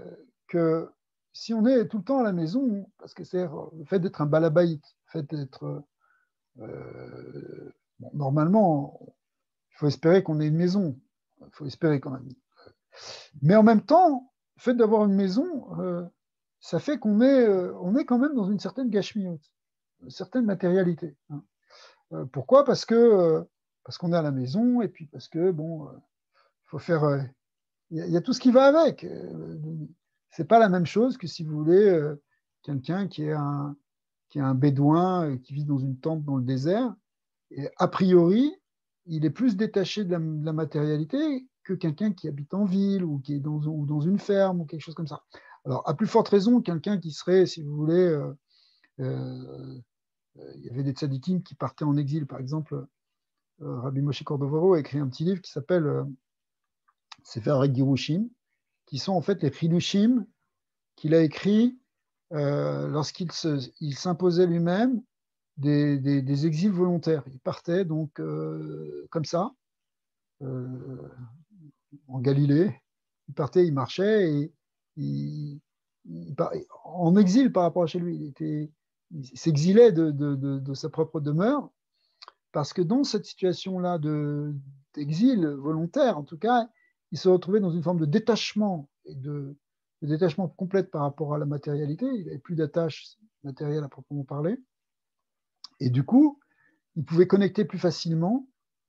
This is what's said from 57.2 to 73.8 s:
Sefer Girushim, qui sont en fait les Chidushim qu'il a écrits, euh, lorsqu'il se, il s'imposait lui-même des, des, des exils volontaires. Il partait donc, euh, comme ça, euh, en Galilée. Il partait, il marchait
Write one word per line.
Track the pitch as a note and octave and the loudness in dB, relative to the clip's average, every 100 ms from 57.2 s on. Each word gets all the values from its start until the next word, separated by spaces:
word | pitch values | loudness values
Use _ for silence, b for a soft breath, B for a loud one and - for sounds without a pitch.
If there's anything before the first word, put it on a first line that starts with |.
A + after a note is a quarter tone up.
Sefer | - A#2+ A2+ C#3+ C#3+ | -16 -6 0 2 2
Girushim, | C3 C3+ C3 - E3 A#3+ _ _ _ _ _ - | 2 2 2 0 -2 -4 _ _ _ _ _ -14
qui | C3+ | -10
sont | - | -4
en | F#3 | -2
fait | E3+ F#3+ | 0 -2
les | D3 | -2
Chidushim | - E3 F3 - G3+ A3 B3+ G3 _ _ _ _ _ _ _ | -2 0 0 0 2 4 2 -2 _ _ _ _ _ _ _
qu'il | D3+ | 2
a | E3 | 4
écrits, | D#3 - F#3+ G#3+ B3 B3+ _ _ _ _ - | 4 0 2 4 4 0 _ _ _ _ -10
euh, | D3+ C#3+ C#3+ D3 C#3+ D3 | -4 -2 -2 -2 -4 -4
lorsqu'il | C#3+ D3+ - F3 | -4 -4 -6 -8
se, | - E3 C#3+ B2+ - | -6 -4 -4 -6 -10
il | D3+ C3 | -10 -6
s'imposait | F#3 F3 F3+ E3+ F3+ | -4 0 2 4 2
lui-même | E3+ E3+ F#3 B3+ A#3+ - _ _ _ _ - | 2 0 2 0 0 -6 _ _ _ _ -4
des, | C#3+ D3 D3 C#3+ | 0 2 2 0
des, | C3+ C#3+ | 0 0
des | C3 C#3 D#3+ | 0 0 0
exils | D#3 G#3 | 0 0
volontaires. | F3 F3+ F3 E3 D#3 C3+ | 2 0 0 0 -2 -4
Il | C3+ | -12
partait | F#3 F#3 - F3 F3 | -10 -8 -4 -2 -2
donc, | D#3 D#3 - | -4 -6 -8
euh, | D#2+ - D#2 D#3 D#3 - D#2 D2 - | -8 -6 -6 -8 -10 -12 -12 -14 -8
comme | E3+ D3 | -6 -4
ça, | E3+ G#3+ - _ _ _ _ _ _ _ - | -2 -4 -8 _ _ _ _ _ _ _ -16
euh, | C3+ C3 B2+ B2+ - C3 C3+ B2+ A#2+ C#3+ D#3+ G#3 D3+ _ _ C#3+ - | -10 -10 -10 -12 -14 -16 -16 -20 -20 -20 _ _ -20 _ _ -20 -12
en | C3 | -4
Galilée. | C3 C#3 C#3+ C#3+ F#3+ - _ _ _ _ - | 0 2 4 4 2 -2 _ _ _ _ -14
Il | C#3 | -6
partait, | D3 F#3 F3+ | -2 2 2
il | |
marchait | C#3 | 0